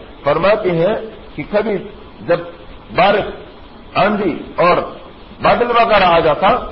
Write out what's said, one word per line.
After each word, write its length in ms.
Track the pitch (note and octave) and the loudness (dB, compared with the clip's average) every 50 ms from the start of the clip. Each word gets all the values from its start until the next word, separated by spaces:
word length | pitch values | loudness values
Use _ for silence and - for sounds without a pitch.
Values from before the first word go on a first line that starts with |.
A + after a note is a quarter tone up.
| - - - - - | -18 -20 -18 -6 -2
فرماتی 460 | C#3+ D3 D#3+ F3 F#3+ A3 A3 - F#3 | -2 0 2 2 2 2 2 0 0
ہیں 520 | F3 D#3+ E3 G3 A3+ C4 - - - - - - - | 0 0 0 0 0 -2 -6 -10 -14 -18 -20 -16 -12
کہ 80 | - C#3+ - | -12 -8 -4
کبھی 260 | G3+ G#3 G#3+ A3+ G#3 F3 - - - - - - - - G2 A#2+ | -2 -2 0 -2 -2 -4 -6 -10 -16 -18 -20 -20 -20 -8 -4 -2
جب 120 | E3+ - - - - - - - - - - - G#2 | -2 -2 -2 -6 -16 -18 -20 -20 -20 -20 -18 -6 0
بارش، 260 | D3 F3 G3+ G#3 G3+ F3+ - - - - - - - - - - - - - - | 2 4 4 4 2 0 -4 -8 -12 -16 -18 -20 -20 -20 -20 -20 -20 -20 -6 -2
آندھی 440 | C#3 E3+ G#3 G#3+ G3 G#3 F3 B2+ - - - - | 0 0 0 0 0 -2 -2 -2 -4 -8 -8 -2
اور 220 | - D#3+ F3+ - - - - - - - - - - - - - - | 0 2 2 2 2 0 -4 -8 -16 -18 -20 -20 -20 -20 -20 -8 -2
بادل 300 | - D#3+ G3+ G3+ A#3+ A#3+ | 0 2 2 2 2 2
وغیرہ 320 | A#3 A#3 A3+ - G#3+ G3+ F#3 | 2 2 2 4 4 4 4
آ 160 | F3+ E3 D#3+ | 4 4 4
جاتا 280 | - D#3+ D3 - F#3 G3 - - - - | 4 2 2 2 2 2 2 0 -2 -6